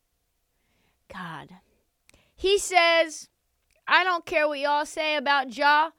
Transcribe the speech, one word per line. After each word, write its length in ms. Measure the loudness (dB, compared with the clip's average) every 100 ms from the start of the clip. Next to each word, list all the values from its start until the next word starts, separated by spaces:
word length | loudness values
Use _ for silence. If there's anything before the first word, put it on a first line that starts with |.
| _ _ _ _ _ _ _ _ _ _ _
God. 440 | -16 -14 -16 -18 -20 _ _ _ _ _ _ _
He 240 | _ 0 0
says, 720 | 2 2 4 4 0 -6 -20 _ _ _ _ _ 0
"I 160 | 2
don't 220 | 2 -2 -2
care 220 | 0 0
what 100 | -2
y'all 300 | -2 -2 -4
say 280 | -6 -4 -2
about 400 | 0 -2 -2 0
Ja. 360 | 2 4 0